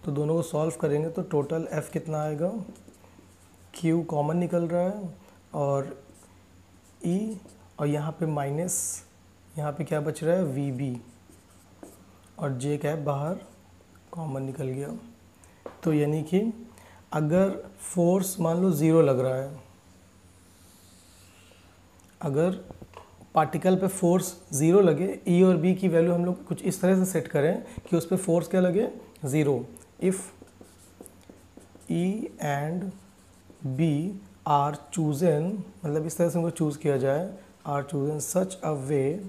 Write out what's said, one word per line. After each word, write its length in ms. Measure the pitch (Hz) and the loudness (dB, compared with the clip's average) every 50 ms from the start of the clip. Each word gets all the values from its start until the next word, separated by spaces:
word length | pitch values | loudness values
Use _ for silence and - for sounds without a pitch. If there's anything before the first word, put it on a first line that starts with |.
| - | -6
तो 60 | 170 | -4
दोनों 240 | 143 143 151 147 160 | -2 -2 0 0 0
को 60 | 170 | 0
सॉल्व 340 | 160 - - 151 156 165 160 - | 0 -2 -2 -2 0 -2 -2 -2
करेंगे 280 | - 156 143 147 156 165 | -2 0 0 0 0 -2
तो 120 | 165 - 180 | -4 -6 -6
total 440 | - - 147 139 139 160 160 160 - | -2 0 -2 0 0 -2 -4 -4 -2
F 200 | 175 151 143 - | -4 -6 -6 -4
कितना 300 | - 165 - 160 156 151 151 | -6 -8 -6 -4 -4 -4 -4
आएगा? 280 | 156 151 147 165 180 220 233 - - - - - - - _ - - - - - - - _ - - - - - - - | -4 -2 -2 -2 -4 -4 -6 -10 -12 -16 -20 -20 -20 -20 _ -20 -20 -20 -20 -20 -20 -20 _ -20 -20 -20 -20 -20 -20 -14
Q 280 | - 170 165 160 170 165 | -2 0 2 2 2 0
common 340 | - 165 147 143 147 160 175 | -2 -2 -2 0 0 0 0
निकल 300 | 175 160 175 175 170 165 | 0 0 0 0 0 0
रहा 160 | 170 175 175 | 0 0 0
है 260 | 185 202 214 202 175 151 - - - - - - - - | 0 -2 -6 -8 -10 -12 -14 -20 -20 -20 -20 -20 -10 -6
और 420 | 151 143 139 139 139 135 - - - - - - - - - - - - - - - - _ - - _ - - _ - | -2 -2 0 0 -2 -2 -6 -10 -16 -18 -20 -20 -20 -20 -20 -20 -20 -20 -20 -20 -20 -20 _ -20 -20 _ -20 -20 _ -4
ई, 320 | 170 175 190 214 220 220 185 - - - - - - _ - | -2 -2 -2 -2 -4 -8 -10 -14 -20 -20 -20 -20 -20 _ -4
और 80 | 151 147 | -2 -2
यहाँ 240 | 147 147 147 160 | 0 -2 -2 -4
पे 140 | 151 - 170 | -4 -4 -4
minus, 800 | 160 151 147 139 139 143 151 175 185 - - - - - - - - _ _ - - _ _ _ - - 156 | -2 -2 -2 -2 -4 -4 -4 -4 -4 -4 -4 -4 -6 -8 -10 -14 -20 _ _ -20 -20 _ _ _ -14 -10 -6
यहाँ 140 | 147 147 | -6 -6
पे 120 | 143 - 160 | -4 -6 -4
क्या 160 | - 160 151 | -2 -2 -2
बच 220 | 147 160 151 - 156 | -2 -4 -6 -4 0
रहा 120 | 156 170 | 2 2
है? 80 | 185 185 | 2 2
वी 260 | 147 131 135 143 139 | 0 -2 -2 -2 -2
बी, 240 | 131 123 139 135 123 120 - - - - - _ - - _ _ - - _ - - - - - - - - - - - _ - - - | -2 -4 -4 -4 -6 -8 -10 -16 -20 -20 -20 _ -20 -20 _ _ -20 -20 _ -20 -20 -20 -20 -20 -20 -20 -20 -20 -20 -20 _ -20 -12 -6
और 180 | 160 143 135 123 | -6 -4 -4 -4
J 200 | 127 143 147 143 | -2 -2 -2 -2
कैप 220 | 147 147 151 160 | -2 -4 -4 -2
बाहर 380 | 147 147 143 139 143 156 190 240 - - - - - _ - - - _ - - _ - | -2 -4 -2 -2 -2 -4 -4 -6 -10 -18 -20 -20 -20 _ -20 -20 -20 _ -20 -20 _ -16
common 320 | - 170 160 156 135 135 135 | -12 -10 -8 -6 -6 -6 -6
निकल 240 | 135 131 - 139 131 | -6 -6 -6 -6 -6
गया। 200 | 131 135 139 147 - - - - - - - - _ _ - - - - _ - - - - | -6 -6 -8 -8 -10 -12 -14 -18 -20 -20 -20 -20 _ _ -20 -20 -20 -18 _ -18 -18 -4 -2
तो 100 | 170 156 | 0 2
यानी 280 | 151 147 147 151 160 156 | 2 2 2 0 -2 -2
कि 180 | 156 180 190 214 233 214 - - - - - - - - - - _ - | 2 2 2 2 2 -4 -6 -14 -20 -20 -20 -20 -20 -20 -20 -14 _ -2
अगर 360 | 156 156 147 160 185 190 196 196 - - - - - - | 0 0 4 4 4 4 4 0 -4 -10 -14 -18 -16 -14
force 560 | - - 180 170 170 180 196 185 185 - - | -6 0 2 4 4 4 2 2 -2 -4 -2
मान 220 | 170 160 165 175 | 0 0 2 2
लो 100 | 185 190 | 2 2
ज़ीरो 300 | 165 143 151 160 160 165 | 2 4 4 6 6 6
लग 180 | 160 139 135 123 | 6 6 4 2
रहा 160 | 123 131 131 | 2 0 -2
है, 240 | 131 135 139 151 143 - - - - _ - - - - - _ - _ - - - - - - - - - - - - - - - - - - - - - - - - - - - - - - - - - _ - - - - _ | -2 -4 -8 -10 -14 -18 -20 -20 -20 _ -20 -20 -20 -20 -20 _ -20 _ -20 -20 -20 -20 -20 -20 -20 -20 -20 -20 -20 -20 -20 -20 -20 -20 -20 -20 -20 -20 -20 -20 -20 -20 -20 -20 -20 -20 -20 -20 -20 -20 -20 _ -20 -20 -20 -18 _
अगर 380 | - 151 135 143 165 180 185 190 - - - - - - - - - - - - - - - 165 | -6 -2 0 2 2 2 0 -4 -10 -16 -18 -20 -20 -20 -20 -20 -20 -20 -20 -20 -20 -2 0 2
पार्टिकल 360 | - 143 - 165 - 185 185 | 2 2 0 0 2 2 2
पे 120 | 180 190 185 | 4 2 -2
फोर्स 460 | 185 - 180 170 175 185 175 - - - - - - | -2 2 2 4 4 4 2 -2 -8 -14 -16 -8 -2
ज़ीरो 260 | 135 147 165 175 202 | 2 4 6 8 8
लगे, 260 | 202 175 151 143 175 196 190 - - - | 8 6 6 4 0 -4 -4 -6 0 2
ई 140 | 175 175 185 | 6 8 8
और 140 | 185 180 165 | 8 6 6
बी 160 | 151 185 185 | 4 2 2
की 120 | 185 196 190 | 4 2 2
वैल्यू 260 | 180 165 170 175 175 | 4 4 4 4 4
हम 120 | 175 175 | 2 2
लोग 180 | 180 180 180 - | 0 -2 -4 -4
कुछ 180 | - 180 185 - | -8 -8 -4 -2
इस 160 | 196 185 - | -4 -2 2
तरह 140 | - 180 190 | 4 4 4
से 160 | 185 185 180 | 4 4 2
सेट 160 | - 165 - - | 0 -2 -4 0
करें 340 | - 151 139 156 196 233 - - - - - - | 0 2 2 2 2 0 -4 -10 -14 -16 -6 0
कि 60 | - 170 | 0 0
उस 80 | 160 - | 2 0
पे 80 | 190 185 | -2 -2
फोर्स 300 | 185 - 165 175 170 - | 2 2 2 2 2 2
क्या 140 | - 185 | 2 2
लगे, 260 | 180 180 170 196 233 247 - - - - - - - | 4 4 4 2 0 0 -4 -10 -18 -20 -16 -8 -4
ज़ीरो। 280 | 135 131 156 151 143 139 120 120 - - - - - - _ - | 0 2 2 4 4 2 0 -2 -8 -14 -20 -20 -20 -12 _ 0
If 140 | 185 185 190 - - - - - - - - - - - - - - - - - - - - - - - - - - - - - - - - - - | 0 0 0 -6 -14 -18 -20 -20 -20 -20 -20 -20 -20 -20 -20 -20 -20 -20 -20 -20 -20 -20 -20 -20 -20 -20 -20 -20 -20 -20 -20 -20 -20 -20 -20 -8 -4
E 120 | 170 170 175 185 202 220 233 - - - - | -2 0 0 0 -2 -2 -6 -8 -10 -6 -4
and 380 | 147 143 143 147 156 170 185 196 190 - - - - - _ - - - - - - - - - 139 131 131 | -4 -2 -2 -2 -4 -4 -4 -6 -8 -10 -12 -20 -20 -20 _ -20 -20 -20 -20 -20 -20 -20 -10 -8 -6 -2 0
B 100 | 165 165 147 143 160 190 202 190 - - - - - 156 | 2 2 2 0 -2 -4 -8 -10 -16 -20 -20 -12 -2 2
are 260 | 147 143 143 147 147 - - - | 2 2 2 2 -2 -6 -12 -10
chosen, 560 | - 175 160 151 147 139 180 175 151 147 156 180 214 202 185 - - - - | -4 -2 0 0 0 2 2 2 2 2 0 -2 -4 -6 -10 -12 -14 -8 -6
मतलब 200 | 151 147 156 156 | -4 -2 -2 -4
इस 120 | 165 - - | -4 -2 0
तरह 120 | 175 170 | 0 0
से 100 | 165 175 | 2 0
उनको 100 | 165 170 | -2 -2
choose 280 | 160 - 160 151 143 147 | -2 0 -2 -2 -2 -2
किया 180 | - 151 139 131 | -2 0 0 2
जाए, 340 | 123 135 139 147 180 202 220 - - - - _ _ 160 | 2 0 0 0 -2 -6 -10 -14 -20 -20 -20 _ _ -6
are 160 | 143 143 139 143 - | -4 -4 -4 -4 -4
chosen 280 | 143 139 147 151 151 139 | -2 -2 -2 -4 -4 -6
such 340 | - - 180 190 185 - - - | -2 -2 -2 -2 -2 -6 -6 -4
a 100 | 160 156 139 131 135 | -4 -4 -4 -2 0
way 180 | 151 139 131 135 160 202 196 | 0 2 2 0 -2 -4 -8